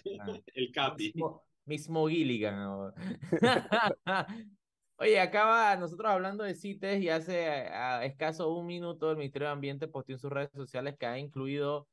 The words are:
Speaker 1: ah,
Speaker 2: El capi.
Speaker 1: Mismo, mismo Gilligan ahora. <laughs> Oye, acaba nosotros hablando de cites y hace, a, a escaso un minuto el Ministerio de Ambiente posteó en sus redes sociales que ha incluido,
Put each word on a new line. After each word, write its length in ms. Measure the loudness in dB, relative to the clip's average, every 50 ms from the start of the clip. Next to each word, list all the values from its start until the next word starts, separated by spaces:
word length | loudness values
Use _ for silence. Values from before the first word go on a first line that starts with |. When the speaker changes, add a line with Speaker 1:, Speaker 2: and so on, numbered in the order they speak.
| -8 -8 -8 -8
Speaker 1:
ah, 180 | -8 -8 -8 -10 -12 -12 _
Speaker 2:
El 180 | -4 -4 -2
capi. 400 | 0 0 0 0 0 -2 -6 -4 -2
Speaker 1:
Mismo, 300 | -2 -4 -4 -4 -8 _ _ _ _ _
mismo 440 | -8 -6 -6 -6 -2 0 2 2 4
Gilligan 500 | 4 2 2 2 2 0 0 -2 -2 -2
ahora. 360 | -4 -4 -4 -6 -6 -8 -10
<laughs> 1500 | -10 -8 -8 -8 -8 -2 -2 2 4 4 4 4 2 2 2 2 2 4 2 0 0 _ -2 0 0 -2 -4 -8 -12 -12 -16 -20 _ _ _ _ _ _ _ _ 2
Oye, 200 | 4 6 6 6
acaba 540 | 6 4 4 4 6 6 6 6 6 6 4
nosotros 340 | 4 0 -6 -6 -2 2 2
hablando 340 | 4 4 2 0 -2 -4 -4
de 100 | -4 -4
cites 460 | -6 -6 -8 -8 -4 -2 0 0 2
y 80 | 2 2
hace, 400 | 2 2 0 0 0 0 0 0
a, 520 | 0 0 -2 -4 -4 -2 0 0 0 0
a 40 | -2
escaso 480 | -4 -4 -2 -2 -2 -2 0 -2 0
un 140 | 0 -2 -4
minuto 440 | -6 -6 -6 -6 -6 -4 -2 0 0
el 60 | 0
Ministerio 320 | 0 -2 -6 -4 -4 -2 -2
de 40 |
Ambiente 360 | -2 -2 -4 -6 -4 -6 -8 -8
posteó 280 | -6 -10 -8 -8 -10
en 40 | -8
sus 100 | -8 -4
redes 200 | -4 -4 -4 -4
sociales 440 | -8 -12 -12 -8 -6 -6 -6 -6 -6 -4
que 80 | -4
ha 120 | -4 -4 -4
incluido, 680 | -8 -8 -6 -6 -4 -2 -2 0 0 0 -2 -4 -6 _